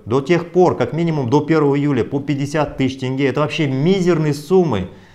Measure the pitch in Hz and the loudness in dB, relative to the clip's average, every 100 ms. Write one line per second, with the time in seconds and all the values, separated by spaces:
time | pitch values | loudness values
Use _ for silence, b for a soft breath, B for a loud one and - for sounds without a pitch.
0 | 101 131 139 170 - 180 170 - 127 156 | -2 -2 2 0 0 2 2 2 -2 0
1 | 170 156 120 175 - 160 143 139 147 127 | -2 -2 2 0 2 2 2 2 0 0
2 | 107 143 - 135 139 160 143 - 131 127 | -2 -4 -4 -4 -2 -2 -2 -2 -2 -2
3 | 127 131 139 143 151 - 143 131 160 196 | -6 -2 0 0 -2 -2 -2 0 2 2
4 | 175 160 151 139 - 185 165 101 92 B | 2 2 0 -4 0 2 2 -2 -6 B
5 | B | B